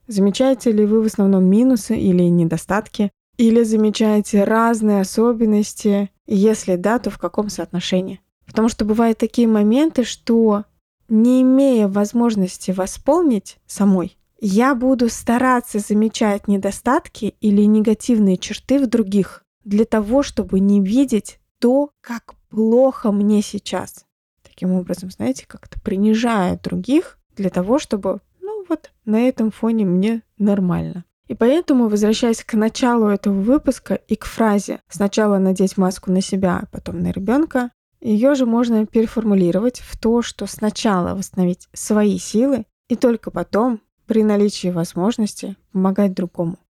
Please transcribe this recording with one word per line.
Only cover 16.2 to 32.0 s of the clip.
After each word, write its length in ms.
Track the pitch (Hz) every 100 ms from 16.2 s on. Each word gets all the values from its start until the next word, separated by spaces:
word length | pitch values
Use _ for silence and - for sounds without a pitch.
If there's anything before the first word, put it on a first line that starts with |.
| 214 202 -
недостатки 840 | 202 196 - 240 294 - - 208 -
или 200 | 208 202
негативные 760 | 208 214 214 214 - 226 202 185
черты 400 | - 208 - 277
в 80 | 254
других 580 | 226 196 202 180 - _ _
для 200 | 208 202
того, 380 | 226 220 208 269
чтобы 380 | 277 - 180 190
не 200 | 196 202
видеть 600 | 190 247 277 214 - - _ _
то, 320 | 240 269 285 _
как 360 | - 233 - - _
плохо 640 | 214 220 233 262 262 220
мне 300 | 202 208 208
сейчас. 640 | 214 202 - 185 - - _ _ _ _
Таким 320 | _ _ 185
образом, 360 | 185 180 175 185
знаете, 360 | - 226 262 -
как-то 320 | - - -
принижаю 800 | - 190 214 220 240 220 185 180
других 560 | - 180 185 294 - - _ -
для 120 | 190
того, 300 | 180 185 277
чтобы, 420 | - 208 190 196 - _
ну 240 | 381 427 370
вот, 240 | 320 - _ -
на 200 | 214 254
этом 240 | 254 220
фоне 360 | - 220 226 190
мне 360 | 180 208 226 - -
нормально. 680 | 202 202 180 165 160 175 - _ -
И 80 |
поэтому, 540 | 233 233 311 339 262 226
возвращаясь 560 | 208